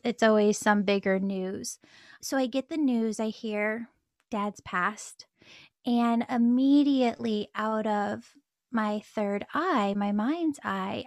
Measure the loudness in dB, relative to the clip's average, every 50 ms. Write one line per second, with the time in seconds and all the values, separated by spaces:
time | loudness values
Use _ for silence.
0 | -4 -4 -2 2 4 4 6 6 4 4 2 2 2 2 2 4 4 2 0 2
1 | 2 2 0 2 0 -2 -4 -4 -4 -6 -6 -8 -10 -12 -14 -16 _ -20 -20 -20
2 | -20 -20 -20 -16 -10 -4 -2 -2 -2 -2 -2 -4 -4 -4 -2 0 0 2 2 2
3 | 0 0 -2 -2 -4 -4 -6 -6 -8 -6 -4 -2 -2 -2 -2 -4 -8 -12 _ _
4 | _ _ _ _ _ -8 -6 -4 -4 -4 -6 -10 -10 -6 -4 -2 -2 -2 -2 -6
5 | -12 -18 -20 -20 -20 _ _ _ _ -20 -20 -20 -20 -20 _ _ -4 -2 0 2
6 | 2 2 0 0 -2 -2 0 2 2 4 4 4 4 6 6 6 6 4 4 2
7 | 2 0 0 -2 -4 -4 -2 -4 -4 -6 -6 -4 -4 -2 -2 -2 -2 0 0 -2
8 | -2 -2 -6 -8 -10 -16 _ _ _ _ _ _ _ _ -4 -2 -2 -2 -2 -6
9 | -8 -8 -4 -4 -2 -2 -2 -4 -6 -6 -4 -2 0 2 2 2 2 0 0 0
10 | 0 0 0 0 0 0 0 0 0 -2 -2 -4 -4 -6 -4 -4 -4 -6 -6 -8
11 | -8